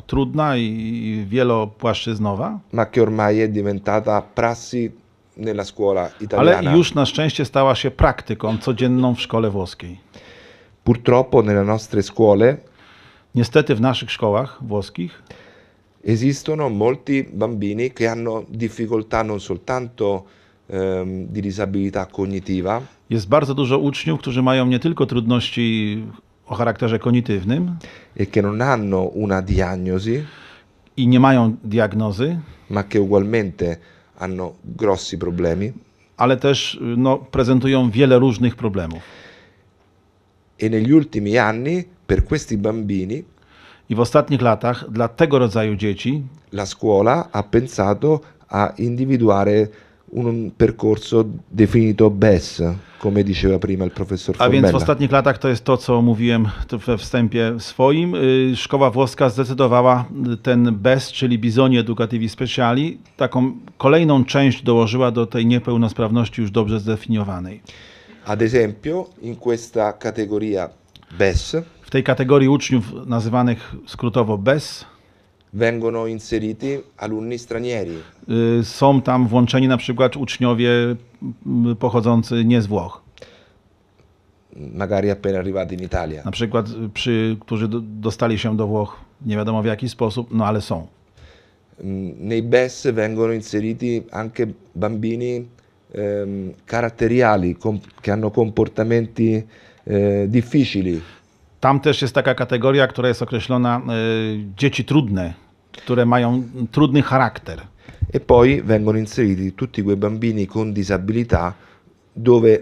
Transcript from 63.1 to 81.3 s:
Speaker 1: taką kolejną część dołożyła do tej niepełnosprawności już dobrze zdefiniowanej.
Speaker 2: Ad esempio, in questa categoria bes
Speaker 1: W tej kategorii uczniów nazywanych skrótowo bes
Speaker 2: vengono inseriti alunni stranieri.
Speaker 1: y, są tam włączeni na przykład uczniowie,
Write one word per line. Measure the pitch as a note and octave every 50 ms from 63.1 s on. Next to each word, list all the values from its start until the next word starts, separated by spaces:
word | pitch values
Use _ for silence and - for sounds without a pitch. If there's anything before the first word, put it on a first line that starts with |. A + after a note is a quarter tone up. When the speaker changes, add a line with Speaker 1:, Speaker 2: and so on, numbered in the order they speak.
| _ -
Speaker 1:
taką | C3+ B2 - B2+ B2+ C3 A#2+ - - - - -
kolejną | - C3+ D3+ E3 E3+ D#3 D3 C3+ A#2+
część | - - C#3+ C#3 C3+ A#2+ - -
dołożyła | B2 A#2+ A#2 A2+ G#2 A2+ B2+ C3 B2
do | A2+ A#2+ A#2
tej | - - A#2+ A2+
niepełnosprawności | A#2 B2 A#2+ A#2+ - A#2+ A#2 A#2 G#2+ G2 - A#2 A2 A2+ A#2+ A#2 - - -
już | A2+ G2+
dobrze | G2 A#2 G#2+ G#2 A2 A2
zdefiniowanej. | G2+ A2 A2 G#2+ - - A2+ G#2+ G#2 G2 F#2+ F2+ F2+ F#2 G2+ G#2+ - - - - - - - - - - - - -
Speaker 2:
Ad | - G#2+ G#2
esempio, | A2+ A2 B2 B2 A2+ G#2 G#2 - - C#3+ E3 F#3 F3+ - - -
in | A2+ A#2 A#2
questa | A#2 - A#2+ A#2 A2+ A#2 - - A2+ G#2+ G#2 G#2
categoria | - - A2+ A2 A2+ G#2+ G2+ G#2+ G#2 G#2+ A2 G2+ F#2 F2 - - _ _ _ _ - _ - - -
bes | G2+ G2 F2 - - - - D#3+ E3+ - - _
Speaker 1:
W | - -
tej | - C3+ B2
kategorii | C#3 B2+ - C3+ B2+ C#3+ C#3 C3+ C3
uczniów | C#3+ C#3 - - C3+ B2 G#2+ - - - C3
nazywanych | C3 A#2+ A#2 G#2+ A2+ A2+ B2 B2 B2 A#2 A2+ - - - - -
skrótowo | - - - - A#2+ - B2+ A#2 G#2+ G#2+ G2+
bes | G2 B2+ C#3 D3+ - - - - - - - _ _ _ _ _ _ _ _ _ _ _ -
Speaker 2:
vengono | G2+ A#2 A#2 A#2 A#2 A2+ A2+ A2+ A#2 A2+ A2+
inseriti | A2+ A2 - - A#2 A2 A2 G#2+ A2 - C3 C3+ C#3 C#3 - _ _ -
alunni | G#2+ G#2+ A2 A2 A2 A#2 B2 A#2
stranieri. | A#2+ - A#2 A2+ B2 B2 A#2+ A2 F#2+ F2 E2 D#2+ D#2+ - - _ - - A2+ A#2 A#2 A#2 A#2 A#2+
Speaker 1:
y, | A2
są | - - - C#3 C#3 C#3 C3+
tam | B2+ - B2+ B2+ B2+ A2
włączeni | A2+ B2 B2 A#2 - C3 C3 C3
na | B2+ A#2
przykład | - - B2 A#2 C3 B2+ - C#3+
uczniowie, | C3+ - - - B2+ B2 A#2+ A2+ A#2+ A#2+ A#2+ A#2+ A#2+ A#2+ A#2+ A#2 - _ _ - - C3